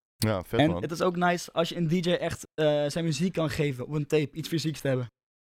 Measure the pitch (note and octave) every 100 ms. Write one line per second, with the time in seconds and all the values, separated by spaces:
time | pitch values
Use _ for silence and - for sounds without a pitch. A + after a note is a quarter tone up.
0 | _ _ A2 G2 - A2+ D3+ F2 D3 E3
1 | F3+ F3 F3+ F3 - - E3 E3+ E3 F#3
2 | F3 F3 E3 - - - D3+ D3 D3 E3+
3 | E3 C#3+ F#3 E3+ D#3 - D3 B2 B2+ D3+
4 | C#3+ D#3 C#3+ D#3+ - E3 D#3+ C#3 C#3 B2+
5 | A#2 _ _ _ _